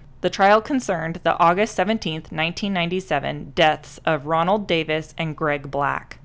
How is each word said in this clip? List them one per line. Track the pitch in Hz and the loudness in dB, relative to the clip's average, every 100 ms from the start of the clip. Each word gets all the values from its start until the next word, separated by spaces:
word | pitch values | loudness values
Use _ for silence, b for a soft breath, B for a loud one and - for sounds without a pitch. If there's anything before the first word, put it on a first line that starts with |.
| - - | -18 -4
The | 180 | -4
trial | - 196 214 | 4 6 6
concerned | - 277 240 175 160 165 | 4 -2 0 -2 -4 -2
the | 165 - | 0 4
August | 170 175 214 | 4 4 0
seventeenth, | - 185 220 180 156 - | 0 0 0 -4 -8 -8
nineteen | 160 160 175 202 | -4 -4 -2 -4
ninety-seven, | 190 170 185 185 147 135 147 156 | -2 -2 -2 -2 -2 -2 -8 -6
deaths | 160 160 147 - - | 4 4 4 -4 -6
of | - 156 139 | -2 -2 0
Ronald | 160 170 214 202 | 0 2 0 0
Davis | 170 156 156 156 - | -2 0 -2 -4 -6
and | 160 147 | -6 -2
Greg | 156 147 143 | -2 -2 -4
Black. | 139 139 135 - - | -2 -2 -4 -8 -20